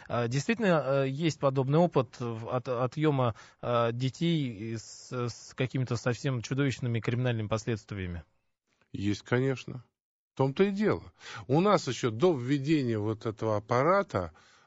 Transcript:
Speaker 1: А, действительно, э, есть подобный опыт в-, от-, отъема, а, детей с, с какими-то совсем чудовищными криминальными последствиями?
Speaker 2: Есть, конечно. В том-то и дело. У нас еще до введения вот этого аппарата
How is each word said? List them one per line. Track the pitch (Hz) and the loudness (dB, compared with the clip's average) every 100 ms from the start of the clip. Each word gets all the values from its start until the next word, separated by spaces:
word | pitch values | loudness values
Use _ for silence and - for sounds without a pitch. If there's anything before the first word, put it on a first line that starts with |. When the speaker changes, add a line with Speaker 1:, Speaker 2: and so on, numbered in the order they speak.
| - | -6
Speaker 1:
А, | 117 120 | -2 0
действительно, | 131 143 233 208 165 131 139 | -2 0 0 4 2 2 0
э, | 135 | 0
есть | 135 165 - | 0 -2 0
подобный | 139 135 131 151 | 0 2 2 4
опыт | 175 147 117 - | 4 2 0 -4
в-, | 120 110 113 127 | -6 -6 -4 -4
от-, | 127 | -2
отъема, | 120 127 - 151 139 123 - - _ | -2 -2 2 2 4 2 0 -14 _
а, | - 120 117 | 0 2 2
детей | 117 131 - 165 165 135 101 113 113 | 0 -4 0 0 0 -2 -6 -8 -8
с, | - - - | -10 -18 -10
с | 127 120 - - | -4 -4 -6 -16
какими-то | - 127 139 123 120 | -4 -2 -2 -2 -2
совсем | - 117 143 127 | -2 -2 -2 -4
чудовищными | 104 135 143 113 123 113 | -4 0 0 0 -2 -2
криминальными | - 120 127 117 104 | 0 0 0 0 -2
последствиями? | 110 - 110 - 101 90 87 - _ _ _ _ _ _ | -2 -2 -4 -4 -8 -6 -8 -12 _ _ _ _ _ _
Speaker 2:
Есть, | - 101 101 | -4 -2 -2
конечно. | - 123 131 127 - 127 - _ _ _ _ - | 0 0 0 -2 -8 -14 -16 _ _ _ _ -2
В | |
том-то | 135 135 | 0 2
и | 196 | 0
дело. | 196 208 95 - _ - - 110 | 2 0 0 -6 _ -16 -16 0
У | 143 | 2
нас | 196 185 - | 6 4 2
еще | 117 127 | -2 -2
до | 107 180 | 2 2
введения | 147 120 143 135 160 123 110 | 2 0 -2 2 2 2 0
вот | 104 110 117 | -2 -2 -4
этого | 104 113 104 | -4 -2 -2
аппарата | 104 123 143 196 196 104 85 - - _ | 2 2 4 2 2 -2 -4 -10 -20 _